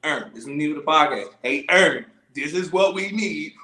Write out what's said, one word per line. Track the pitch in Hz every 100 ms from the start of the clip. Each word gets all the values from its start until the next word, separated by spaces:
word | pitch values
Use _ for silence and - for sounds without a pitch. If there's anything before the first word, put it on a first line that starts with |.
Aaron, | 156 139 107
this | 110
is | 131
what |
we | 143
need | 151
for |
the | 147
podcast. | 151 156 147 117 98 _
Hey, | 123 143 139
Aaron, | 180 175 139 - _ _
this | - 147
is | 175 180
what | 180 196
we | 190 196
need | 214 196 151 156 _